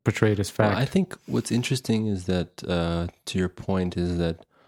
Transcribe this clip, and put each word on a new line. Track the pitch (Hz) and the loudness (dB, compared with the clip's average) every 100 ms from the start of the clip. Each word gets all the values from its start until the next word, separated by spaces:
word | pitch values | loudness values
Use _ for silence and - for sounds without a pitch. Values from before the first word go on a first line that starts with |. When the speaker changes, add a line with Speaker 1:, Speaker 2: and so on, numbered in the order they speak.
Speaker 1:
portrayed | - - 107 101 | -2 2 2 2
as | 98 - | 0 2
Speaker 2:
Well, | 104 | 2
Speaker 1:
fact. | 101 | 2
Speaker 2:
I | 139 | 2
think | 190 180 - - | 2 0 -4 -4
what's | 120 - | -4 0
interesting | 117 127 131 - 110 110 | 0 0 -2 0 0 0
is | 95 90 | -2 0
that, | 90 85 - - | 0 -2 -6 -2
uh, | 87 85 85 85 - - | 0 0 0 -4 -8 -6
to | 95 | -2
your | 90 | -2
point, | - - 95 90 87 | -4 -2 0 0 -2
is | 87 85 | -2 0
that | 85 85 - _ | -2 -2 -10 _